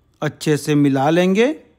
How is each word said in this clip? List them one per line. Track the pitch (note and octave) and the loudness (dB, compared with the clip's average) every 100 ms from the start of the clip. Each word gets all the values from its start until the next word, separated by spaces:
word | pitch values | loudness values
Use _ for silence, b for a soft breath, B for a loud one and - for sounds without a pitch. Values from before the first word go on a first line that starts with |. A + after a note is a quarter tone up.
| _ _ | _ _
अच्छे | D3+ - D#3+ D3 | -8 -6 -4 -2
से | D3+ D3 | -2 0
मिला | C#3+ C3+ C#3+ | 0 0 0
लेंगे। | E3+ F#3 F#3+ B3 D#4+ - | 2 2 2 0 -2 -14